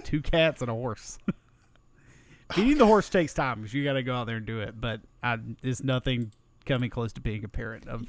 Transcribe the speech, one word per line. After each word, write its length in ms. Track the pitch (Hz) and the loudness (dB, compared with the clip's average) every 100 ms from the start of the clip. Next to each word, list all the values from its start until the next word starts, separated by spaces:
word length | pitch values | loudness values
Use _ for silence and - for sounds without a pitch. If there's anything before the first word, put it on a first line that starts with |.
| - | 0
two 160 | 160 | -2
cats, 400 | - 165 160 - | 2 4 4 0
and 100 | 120 | -4
a 20 | |
horse. 440 | 113 127 - - - - - _ _ _ _ | -4 -6 -8 -12 -8 -8 -8 _ _ _ _
<laughs> 680 | _ _ _ - - - - | _ _ _ -20 -20 -20 -2
Feeding 240 | 170 233 294 | 4 4 8
the 80 | 214 | 8
horse 240 | 214 - | 8 6
takes 240 | 190 156 | 2 2
time 280 | - 135 110 | 0 -2 -4
'cause 120 | 107 | -6
you 100 | 131 | -2
gotta 200 | 143 135 | 0 0
go 120 | 127 123 | -2 -4
out 100 | 113 | -4
there 120 | 113 | -4
and 80 | 107 | -4
do 160 | 113 | -6
it, 180 | 104 110 | -6 -6
but 220 | 117 110 - _ | -6 -6 -10 _
I, 160 | 120 113 117 113 | -4 -4 -6 -6
it's 220 | 131 123 | -4 -2
nothing 480 | 131 127 - 123 110 - _ _ | -2 -2 0 -2 -4 -10 _ _
coming 280 | - 127 123 | -2 -2 -2
close 200 | 127 113 | -4 -6
to 80 | - | -6
being 240 | 120 107 | -8 -6
a 40 | 104 | -8
parent 400 | - 110 110 - | -8 -8 -10 -10
of 140 | 120 | -10